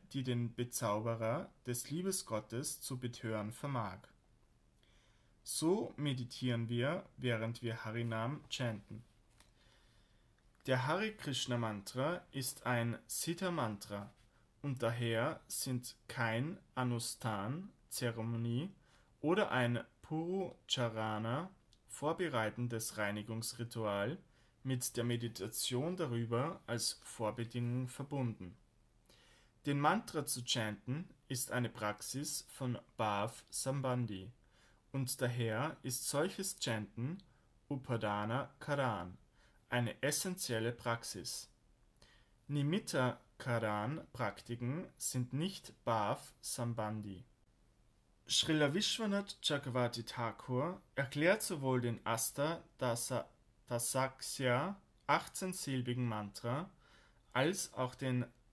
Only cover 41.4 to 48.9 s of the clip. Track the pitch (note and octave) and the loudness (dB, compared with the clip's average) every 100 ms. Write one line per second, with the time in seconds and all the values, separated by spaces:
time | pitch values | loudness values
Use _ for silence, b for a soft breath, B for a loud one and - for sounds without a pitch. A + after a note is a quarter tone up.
41.4 | - _ _ _ _ - b b b b | -10 _ _ _ _ -20 b b b b
42.4 | - C#3+ C#3+ G3 - D3 B2+ - - - | -4 0 2 2 0 2 2 0 -10 -8
43.4 | C3 A#2 G#2+ G#2 A2+ D#3 - B2+ G#2+ - | 0 2 2 0 0 -4 -6 -4 -4 -4
44.4 | - A#2 B2 D#3 - - - B2+ B2 C#3 | -8 -4 -2 -2 -6 -4 -2 0 0 0
45.4 | F#3+ - - - B2 A2+ G#2 C3 - - | -2 -4 -14 -6 2 2 2 0 -6 -12
46.4 | - - A#2+ A2+ G#2+ G#2+ G2+ F#2+ - _ | -6 -2 -2 -2 -2 -2 -6 -10 -14 _
47.4 | _ _ _ _ - _ _ _ - - | _ _ _ _ -20 _ _ _ 0 2
48.4 | - D#3 C#3+ F3 - | 4 6 6 4 2